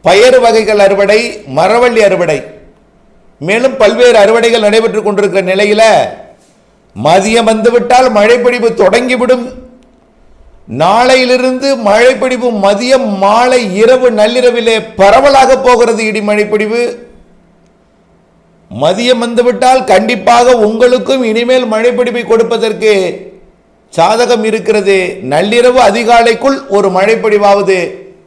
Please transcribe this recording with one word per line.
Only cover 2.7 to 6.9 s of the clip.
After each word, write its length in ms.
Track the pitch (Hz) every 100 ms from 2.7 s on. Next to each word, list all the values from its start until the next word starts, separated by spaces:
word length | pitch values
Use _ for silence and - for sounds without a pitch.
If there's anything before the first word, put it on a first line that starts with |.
| _ _ _ _ _ _ _
மேலும் 380 | 156 220 254 226
பல்வேறு 420 | 214 226 247 226
அறுவடைகள் 420 | 202 226 233 226
நடைபெற்று 420 | 208 220 220 202
கொண்டிருக்கிற 520 | 214 196 196 185 185
நிலையில 540 | 190 208 208 220 175 110 - - _ _ _ _ _ _